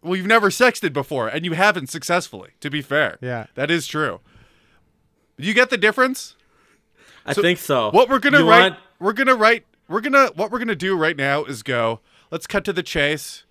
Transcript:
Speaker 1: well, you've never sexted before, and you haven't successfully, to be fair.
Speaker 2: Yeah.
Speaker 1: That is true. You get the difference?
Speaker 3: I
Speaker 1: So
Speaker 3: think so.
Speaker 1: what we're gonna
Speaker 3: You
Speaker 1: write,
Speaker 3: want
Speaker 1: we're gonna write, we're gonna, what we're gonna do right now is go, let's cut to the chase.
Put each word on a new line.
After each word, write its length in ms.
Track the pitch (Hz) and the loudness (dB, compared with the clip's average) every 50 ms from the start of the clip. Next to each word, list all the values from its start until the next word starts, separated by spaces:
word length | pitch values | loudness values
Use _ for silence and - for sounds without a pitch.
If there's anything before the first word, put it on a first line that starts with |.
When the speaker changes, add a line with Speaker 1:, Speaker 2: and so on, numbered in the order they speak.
| _ | _
Speaker 1:
well, 140 | 170 180 190 | -4 -4 -4
you've 100 | 180 190 | 0 2
never 220 | 226 226 208 196 | 2 4 4 2
sexted 420 | 190 - 247 254 - - - 180 | 2 4 2 2 2 0 -6 -4
before, 380 | 135 143 135 - 151 135 117 110 | -4 -4 -6 -4 -4 -4 -4 -4
and 160 | 123 156 165 | -4 -6 -6
you 80 | 180 165 | -4 -2
haven't 340 | 156 190 214 202 180 139 127 | 2 2 2 2 0 -6 -10
successfully, 640 | - 156 - - 175 180 175 - - 98 92 92 _ _ | -12 -12 -6 -2 -2 -2 -2 -4 -14 -18 -20 -20 _ _
to 100 | - 147 | -12 -8
be 120 | 139 151 | -8 -8
fair. 360 | 135 - - 156 151 107 80 - | -6 -2 0 0 0 0 -4 -8
Speaker 2:
Yeah. 240 | - 127 123 117 107 - _ | -10 -8 -8 -8 -10 -12 _
Speaker 1:
That 160 | - 131 147 | -6 -4 -2
is 160 | 165 170 143 - | -2 -2 -4 -4
true. 320 | - 151 156 131 90 85 _ _ _ - - _ _ _ _ _ _ _ _ _ _ _ _ _ _ _ _ _ _ _ | -6 -4 -4 -4 -6 -8 _ _ _ -20 -20 _ _ _ _ _ _ _ _ _ _ _ _ _ _ _ _ _ _ _
You 120 | 131 185 214 | -6 -2 2
get 160 | 233 254 254 | 2 2 2
the 80 | - 220 | 0 0
difference? 580 | 175 214 214 - 254 262 262 - - - - _ _ _ _ _ _ _ _ _ _ _ _ _ _ _ _ - _ | 0 0 2 2 0 0 0 -6 -12 -16 -20 _ _ _ _ _ _ _ _ _ _ _ _ _ _ _ _ -20 _
Speaker 3:
I 60 | - | -6
Speaker 1:
So 100 | - - | -4 0
Speaker 3:
think 180 | 202 170 180 170 | 2 0 0 0
so. 320 | - - 151 127 113 107 | -2 0 0 0 0 4
Speaker 1:
what 180 | 117 190 254 233 | 4 4 4 6
we're 100 | 269 262 | 4 2
gonna 200 | - 285 269 190 | 2 4 4 4
Speaker 3:
You 100 | 170 160 | 6 8
Speaker 1:
write, 220 | 220 233 190 190 | 8 8 6 4
Speaker 3:
want 40 | 185 - _ _ _ _ | 2 -4 _ _ _ _
Speaker 1:
we're 140 | 170 196 220 | -4 -4 0
gonna 220 | 208 269 254 262 | 0 2 2 4
write, 280 | 233 214 220 233 226 _ _ _ _ _ _ | 4 4 2 2 2 _ _ _ _ _ _
we're 140 | 156 208 | -6 -4
gonna, 300 | 220 285 262 277 269 220 147 | -4 2 4 4 4 2 0
what 160 | 156 202 208 | -4 -6 -4
we're 80 | 208 247 | -4 -6
gonna 160 | 240 233 214 | -4 -4 -6
do 220 | 147 175 190 190 175 | -4 -2 -2 0 0
right 180 | 156 156 170 | 0 -2 -2
now 300 | 143 139 139 139 147 151 | -2 -2 -2 -2 -2 -4
is 180 | - 139 113 107 | -6 -10 -12 -6
go, 380 | - 131 120 117 113 113 110 _ _ _ _ _ _ | -4 -2 0 0 -2 -2 -6 _ _ _ _ _ _
let's 160 | - 165 - | -12 -12 -10
cut 200 | - - 202 - | -4 -6 -4 -4
to 80 | - 185 | -2 -6
the 100 | 165 175 | -6 -6
chase. 600 | - - 165 143 143 151 151 - - - - _ _ | -6 -4 -2 -2 -2 -2 -4 -8 -14 -18 -20 _ _